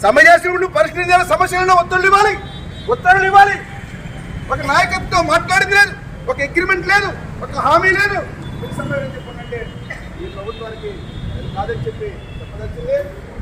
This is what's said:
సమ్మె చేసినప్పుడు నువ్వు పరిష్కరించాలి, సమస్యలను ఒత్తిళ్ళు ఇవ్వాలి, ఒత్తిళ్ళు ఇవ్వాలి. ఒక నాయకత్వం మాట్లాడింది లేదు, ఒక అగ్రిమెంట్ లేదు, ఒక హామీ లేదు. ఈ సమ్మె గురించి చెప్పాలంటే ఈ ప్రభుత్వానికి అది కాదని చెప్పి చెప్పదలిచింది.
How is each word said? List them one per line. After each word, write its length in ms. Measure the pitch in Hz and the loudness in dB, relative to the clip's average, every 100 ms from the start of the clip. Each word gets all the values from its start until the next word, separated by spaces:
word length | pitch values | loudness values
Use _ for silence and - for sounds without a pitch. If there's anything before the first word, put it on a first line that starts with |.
సమ్మె 200 | 196 262 | 4 8
చేసినప్పుడు 400 | 320 339 349 359 | 8 8 6 -2
నువ్వు 140 | 370 302 | 0 2
పరిష్కరించాలి, 500 | 320 339 349 359 359 | 0 0 2 2 4
సమస్యలను 400 | 311 370 359 370 359 | 0 2 0 4 4
ఒత్తిళ్ళు 260 | 349 370 381 | 4 2 4
ఇవ్వాలి, 220 | 392 415 381 - - - - - | 6 4 0 -8 -12 -12 -8 -4
ఒత్తిళ్ళు 340 | 480 359 381 381 | 2 4 4 6
ఇవ్వాలి. 240 | 392 403 381 - - - - - - - - - | 6 6 4 -8 -12 -12 -12 -12 -12 -12 -10 -6
ఒక 60 | - 285 | -4 0
నాయకత్వం 560 | 302 359 370 381 370 330 | 2 2 -2 0 0 2
మాట్లాడింది 420 | 330 339 381 381 | 2 2 2 4
లేదు, 180 | 403 403 - - - - | 4 4 0 -14 -8 -6
ఒక 100 | 254 - | -4 -2
అగ్రిమెంట్ 380 | 339 359 370 349 | 0 0 0 2
లేదు, 160 | 403 392 - - - | 2 2 -6 -12 -10
ఒక 80 | - - 269 | -8 -2 2
హామీ 240 | 330 370 381 | 4 4 2
లేదు. 180 | 403 381 - - - - | 0 -2 -6 -10 -12 -10
ఈ 40 | - - | -8 -8
సమ్మె 180 | - 277 | -6 -6
గురించి 180 | 277 - | -6 -10
చెప్పాలంటే 440 | - 247 254 233 220 - - - - - | -14 -14 -12 -10 -10 -12 -14 -14 -14 -14
ఈ 40 | 180 185 | -12 -12
ప్రభుత్వానికి 540 | 208 226 220 214 214 196 - - - | -12 -12 -12 -12 -12 -12 -12 -12 -10
అది 200 | - - 190 | -10 -8 -6
కాదని 300 | 202 156 226 | -6 -6 -6
చెప్పి 220 | - - - - - | -6 -8 -10 -12 -12
చెప్పదలిచింది. 580 | - - 214 - 247 277 285 - - - | -12 -10 -10 -8 -4 -2 -4 -10 -14 -12